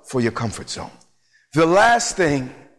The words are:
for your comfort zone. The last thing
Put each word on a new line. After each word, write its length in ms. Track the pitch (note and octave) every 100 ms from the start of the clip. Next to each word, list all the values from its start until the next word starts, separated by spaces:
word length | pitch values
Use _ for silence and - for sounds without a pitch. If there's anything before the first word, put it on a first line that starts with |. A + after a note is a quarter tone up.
| -
for 100 | -
your 120 | A2+
comfort 360 | A2 A#2 - -
zone. 240 | - D#2 - _ _ _ _ _
The 100 | D3
last 500 | E3 F#3 A3+ A#3 A#3
thing 400 | - E3 C#3+ B2+ - -